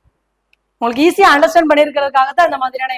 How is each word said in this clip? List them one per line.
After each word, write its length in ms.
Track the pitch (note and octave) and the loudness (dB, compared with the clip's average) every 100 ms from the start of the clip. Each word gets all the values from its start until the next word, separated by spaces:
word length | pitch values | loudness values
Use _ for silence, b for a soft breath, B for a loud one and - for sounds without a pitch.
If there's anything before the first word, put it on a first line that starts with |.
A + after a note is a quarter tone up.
| _ _ _ _ _ _ _ _ | _ _ _ _ _ _ _ _
உங்களுக்கு 240 | A#3 A#3+ D#4 | -6 0 0
ஈஸியா 200 | - F#4+ | 2 2
அண்டர்ஸ்டாண்ட் 360 | C#4+ D#4+ E4+ D#4 | 4 2 2 2
பண்ணிருக்கிறதுக்காக 600 | D4 D4+ C#4+ C#4 C4+ C4 C#4+ | 2 0 -2 -4 -2 -2 0
தான் 120 | E4 | -2
இந்த 80 | C#4 | -2
மாதிரியான 320 | B3+ B3+ C4 | -8 -6 -8